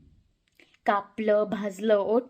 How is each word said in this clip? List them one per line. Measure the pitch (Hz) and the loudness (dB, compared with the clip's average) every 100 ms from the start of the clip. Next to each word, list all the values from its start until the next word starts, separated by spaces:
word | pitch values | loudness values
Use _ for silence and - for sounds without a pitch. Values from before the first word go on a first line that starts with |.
| 71 _ _ _ _ _ _ _ - | _ _ _ _ _ _ _ _ -2
कापलं, | 202 202 - 214 208 | -2 -2 -6 0 2
भाजलं, | 208 196 208 190 220 208 | 0 -4 -8 -4 2 2
ओठ | 190 226 247 | 2 0 -2